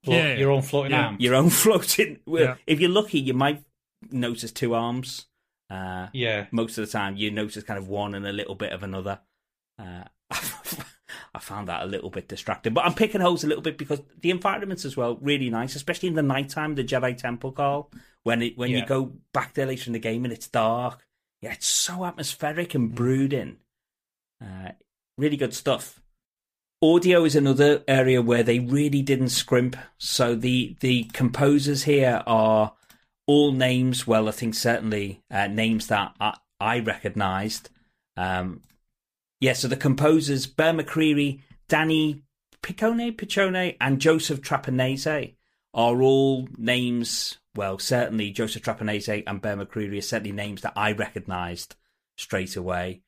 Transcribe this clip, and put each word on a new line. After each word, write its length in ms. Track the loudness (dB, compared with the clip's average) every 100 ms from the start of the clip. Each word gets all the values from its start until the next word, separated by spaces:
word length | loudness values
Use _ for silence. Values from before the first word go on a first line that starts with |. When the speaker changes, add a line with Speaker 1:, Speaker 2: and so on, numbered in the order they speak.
| 4
Speaker 1:
Float-, 100 | 2
Speaker 2:
Yeah. 180 | 4 2
Speaker 1:
your 160 | 2
own 100 | 2
floating 300 | 0 -2 0
Speaker 2:
Yeah. 120 | 0 0
Speaker 1:
arm. 80 | 0
Speaker 3:
Your 160 | 4 6
own 140 | 6
<laughs> 120 | 6
floating. 580 | 4 4 2 0 0 -2 -4
Well, 160 | 2
Speaker 2:
Yeah. 120 | 2 2 -2
Speaker 3:
if 120 | 2
you're 100 | 4
lucky, 300 | 2 2 -2
you 140 | 0
might 300 | 0 0 -2 _ _ _ _ -10
notice 400 | -4 -4 -4 -10
two 200 | -4 -2
arms. 520 | 0 -2 -4 -8 -12 -16 _ _ _ _
Uh, 380 | -10 -8 -8 -10
Speaker 1:
Yeah. 320 | -4 -2 -2 -4
Speaker 3:
most 260 | -4 -4 -4
of 80 | -6
the 60 |
time, 260 | -4 -4 -4
you 140 | -4
notice 320 | -4 -6 -8
kind 140 | -10 -10
of 100 | -6
one 240 | -6 -6 -6
and 100 | -8
a 60 |
little 240 | -8 -8 -8
bit 160 | -8
of 100 | -8
another. 360 | -8 -8 -8 -10 _ _ _ _ _ -20
Uh, 240 | -16 -16 -18 _ _
<laughs> 20 | -10 -10 -12 -12 -12 -14 _ _ -20 -16
I 60 | -16
found 280 | -12 -10 -8
that 160 | -6
a 20 | -6
little 240 | -8 -8
bit 180 | -10 -10
distracting, 460 | -12 -6 -4 -2
but 120 | 0 0
I'm 80 |
picking 260 | 0 0 2
holes 220 | 2 2
a 40 | 0
little 140 | -2
bit 140 | -4 -6
because 240 | -6 -6 -8 -4
the 80 | -2
environments 560 | 0 -2 -2 -6 -8 -8
as 100 | -2
well, 220 | -2 -2
really 280 | -2 0 0
nice, 260 | -2 -4 -8
especially 340 | -8 -4 -2
in 60 | 0
the 60 |
nighttime, 520 | 2 0 -2 -4 -4 -4
the 80 |
Jedi 340 | -2 0 -2 -4
Temple, 340 | -6 -6 -8
Carl, 400 | -2 -2 -2 -8 -20 -20 _
when 180 | -2 0
it, 160 | 0 -2
when 120 | -2
you 60 | -2
Speaker 1:
Yeah. 80 | 0
Speaker 3:
go 280 | -2 -2 -10 _
back 200 | -4 -4
there 120 | -4 -4
later 220 | -4 -6
in 60 |
the 60 | -6
game 240 | -4 -4
and 100 | -4
it's 140 | -8 -4
dark. 580 | 0 2 0 -4 -8 _ _ _ _
Yeah, 120 | -12
it's 140 | -6 -2
so 380 | -2 -2 -4 -6
atmospheric 680 | -6 -10 -4 -4 -4 -2 -2
and 160 | -2
Speaker 1:
Mm. 40 | 0
Speaker 3:
brooding. 640 | 0 2 2 -2 -6 -14 _ _ _ _ _ _ _ _
Uh, 300 | -16 -14 -14 -16 _ _ _ -4
really 200 | -2 0
good 160 | -4
stuff. 480 | -2 -2 -2 -4 -20 _ _ _ _ _ _ _ _
Audio 420 | 4 6 6 6 6
is 100 | 4
another 480 | 4 6 6 6 4
area 340 | 4 6 4
where 220 | 4 4
they 160 | 4 2
really 420 | 2 2 2 2
didn't 280 | 2 2 2
scrimp. 460 | 0 2 2 2 -4 -16 _
So 380 | -6 0 2 2
the, 400 | 2 0 0 -2
the 240 | 2 2 0
composers 680 | -2 0 4 4 4 2 -2
here 380 | 2 4 4 2 2
are 460 | 4 6 4 2 -2 _ -20 _ _ 4
all 240 | 6 6
names, 540 | 4 2 4 2 0 2
well, 220 | 2 2
I 40 |
think 240 | -2 -4 0
certainly, 680 | 0 0 0 -4 -4 -10 _
uh, 160 | -2 -2
names 400 | 0 0 0 0
that 280 | -2 -2 -2
I, 180 | -4 -4 _ _
I 200 | -2 0
recognised. 880 | -2 -4 -4 -2 -2 0 -4 -6 -14 _ _ _ _ -6
Um, 440 | -2 -2 -4 -10 _ _ _ _ _ _ _ _
yeah, 120 | 0
so 140 | 2 -2
the 80 | 0
composers, 680 | 2 4 4 4 4 -2 -4
Bear 260 | 0 2
McCreary, 680 | 2 -2 0 2 2 0 -4 _ -20 _
Danny 560 | 0 4 2 2 -2 _ _ _ _
Piccone, 540 | -12 -2 0 0 -4 -6
Piccione, 600 | -4 0 0 0 -2 0
and 180 | 0 4
Joseph 420 | 4 4 2 -6
Trapanese 920 | -2 -4 -2 0 0 0 -2 -4 -6 _ _ _ _
are 280 | 0 2 6
all 460 | 6 6 4 2 -4 -6
names, 840 | 0 0 2 -2 -2 -4 -6 -10 _ -6
well, 240 | -4 -4
certainly 520 | 0 0 0 -2 -4
Joseph 300 | -4 -4 -4
Trapanese 600 | -6 -4 -2 -4 -4 -6 -4
and 160 | -6
Bear 160 | -4 -4
McCreary 400 | -6 -6 -6 -6
are 40 |
certainly 300 | -4 -6 -6
names 280 | -8 -8 -8
that 120 | -8 -2
I 160 | -2
recognised 840 | -2 -6 -8 -8 -6 -6 -8 -14 -20 _ _ _ -18
straight 380 | -6 -6 -4 -6
away. 460 | -6 -4 -6 -10